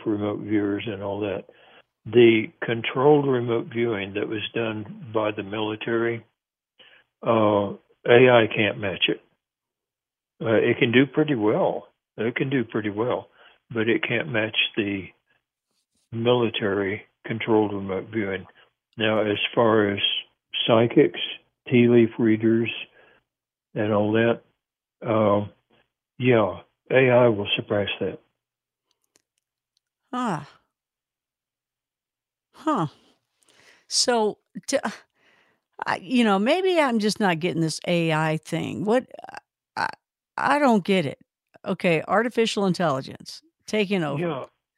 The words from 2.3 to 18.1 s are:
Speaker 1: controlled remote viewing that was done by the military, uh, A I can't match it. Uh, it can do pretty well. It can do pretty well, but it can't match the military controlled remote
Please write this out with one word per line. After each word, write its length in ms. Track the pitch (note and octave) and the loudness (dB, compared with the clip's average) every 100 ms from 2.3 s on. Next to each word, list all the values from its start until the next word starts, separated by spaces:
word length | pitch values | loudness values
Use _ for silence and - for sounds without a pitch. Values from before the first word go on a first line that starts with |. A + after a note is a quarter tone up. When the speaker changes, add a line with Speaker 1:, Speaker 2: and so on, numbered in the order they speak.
| A2 A2+ - | 6 0 -6
Speaker 1:
controlled 640 | - A#2 A2 C3 C#3 D3 C#3 | -6 -4 -4 0 4 4 4
remote 400 | B2 A#2+ A#2 - | 0 0 -4 -4
viewing 420 | A#2 A#2 G#2 G2 | -2 -2 -2 -4
that 140 | G2+ G2+ | -6 -6
was 140 | G#2+ - | -6 -8
done 560 | A#2 A2+ G#2+ G2+ A3 C3 | -6 -6 -6 -10 -14 -6
by 180 | A2 G#2+ | -2 -2
the 120 | G#2 | -4
military, 800 | G2 G#2+ G#2+ G#2+ - A#2 A#2 A#2 - _ _ _ _ _ - _ _ _ C3 | -8 -6 -6 -6 -4 -2 -2 -4 -10 _ _ _ _ _ -20 _ _ _ 0
uh, 480 | A2+ G#2+ G#2 G2+ G2 _ _ - | 2 4 2 0 -6 _ _ 4
A 220 | A#2+ B2+ | 6 8
I 180 | A#2+ G#2+ - | 6 4 0
can't 240 | G#2 - | -2 -2
match 260 | G2+ F2 - | -6 -2 -2
it. 140 | - _ _ _ _ _ _ _ _ _ _ _ - | -4 _ _ _ _ _ _ _ _ _ _ _ -8
Uh, 120 | A2+ | 0
it 240 | A2 A#2+ A#2 | 2 2 2
can 140 | B2+ | 2
do 140 | A#2+ C#3 | 4 2
pretty 300 | - D3 B2+ | 2 0 0
well. 520 | G#2 D#3 D#3+ F2+ - _ _ - | 0 0 0 -4 -10 _ _ -6
It 180 | A2+ B2+ | -4 -4
can 140 | C#3 | -2
do 140 | C#3 | -2
pretty 280 | A2+ A#2 G#2 | -2 -4 -4
well, 360 | G2+ B2 F#2+ - _ - _ - | -4 -2 -4 -6 _ -20 _ -10
but 180 | A2+ A2 | -4 0
it 140 | A2 - | 0 0
can't 220 | A#2 E2 | -4 -4
match 260 | G#2+ G#2+ - - - | -2 -2 -2 -4 -2
the 300 | G2+ G2 F2 _ _ _ _ _ _ _ _ _ _ | -4 -4 -8 _ _ _ _ _ _ _ _ _ _
military 920 | A2+ A#2+ B2 A2+ - G#2+ G2 G2 G#2+ - _ - | -4 0 2 2 -2 -4 -2 -2 -6 -10 _ -10
controlled 480 | A2+ - A2 G#2 | -6 0 2 2
remote 340 | G2+ G2 F#2+ A2 | -2 -6 -8 -6